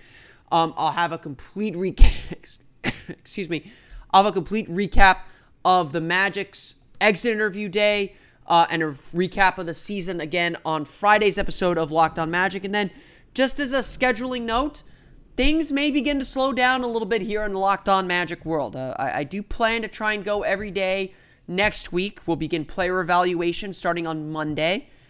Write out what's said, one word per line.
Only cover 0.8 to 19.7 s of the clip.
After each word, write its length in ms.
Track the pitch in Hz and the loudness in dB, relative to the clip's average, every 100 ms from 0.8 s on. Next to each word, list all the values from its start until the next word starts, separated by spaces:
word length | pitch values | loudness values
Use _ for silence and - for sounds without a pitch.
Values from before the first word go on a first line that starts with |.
| 156 | -2
have 200 | - 170 | 0 -2
a 60 | 165 | -4
complete 560 | 156 135 - 196 214 | -10 -14 -12 -6 -4
recap, 840 | 175 185 - - - - - - - - _ | -4 2 10 10 8 -6 -14 -18 -20 -20 _
<coughs> 240 | - - - | -6 -6 -10
excuse 420 | - - - 165 | -16 -12 -8 -6
me, 200 | 160 - - - - - | -6 -8 -20 -20 -20 2
I'll 120 | 190 | 4
have 80 | 208 | 4
a 20 | |
complete 320 | 185 156 214 185 | 0 -2 -4 -4
recap 480 | 170 202 196 196 185 - - _ _ | -4 2 8 8 8 -2 -20 _ _
of 300 | 175 185 156 | 2 2 2
the 80 | 165 | -4
Magic's 760 | 165 180 196 202 190 - - - _ - | -2 0 0 -2 -8 -8 -10 -12 _ 0
exit 300 | 208 190 240 | 2 2 0
interview 360 | 214 214 190 208 | 0 -2 -4 -4
day, 480 | 202 208 208 196 - _ _ - | 2 2 2 -2 -8 _ _ 2
uh, 200 | 170 - | 4 4
and 120 | 165 | 0
a 100 | 156 | -2
recap 680 | 135 - 170 185 202 190 185 | -6 -6 -2 -2 2 2 2
of 80 | 170 | -6
the 80 | |
season 480 | 156 - 202 175 175 | -8 -6 -6 -6 -6
again 340 | 151 175 170 170 | -4 -2 -2 -2
on 220 | 160 156 147 | -4 -4 -4
Friday's 500 | - 208 208 208 202 | 0 4 4 4 2
episode 400 | - - 180 165 | -2 0 0 0
of 140 | 156 | 0
Locked 280 | 156 160 165 | 2 2 0
On 120 | 160 | -2
Magic. 340 | 175 190 190 | 0 -2 -2
And 100 | 190 | -4
then, 160 | 208 196 - - - - | -2 -2 -6 -20 -20 -8
just 260 | - 262 - | 0 0 0
as 140 | 269 | -2
a 60 | 269 | -2
scheduling 640 | - - 254 220 254 254 | -2 -2 -2 -2 -4 -6
note, 420 | 226 233 294 - - - - - - - | -2 -2 -2 -8 -20 -20 -20 -20 -10 0
things 340 | 269 320 294 | 2 2 0
may 180 | 277 294 | 0 0
begin 280 | 277 254 277 | 0 0 -2
to 40 | |
slow 280 | 262 269 269 | -4 -2 0
down 300 | 254 254 254 | 2 2 2
a 40 | 247 | -2
little 220 | 226 208 | -4 -2
bit 140 | 226 | -2
here 220 | 190 208 | -2 -4
in 80 | 214 | -4
the 60 | 190 | 0
Locked 300 | 196 190 - | 0 0 2
On 180 | 190 185 | 2 2
Magic 380 | 175 170 170 | -2 -2 -6
world. 320 | - 160 120 127 | -4 -4 -4 -6
Uh, 180 | 131 - | -8 -6
I, 200 | 135 127 | -4 -4
I 60 | |
do 180 | 147 196 | -6 -8
plan 400 | 208 - 226 | -6 -2 0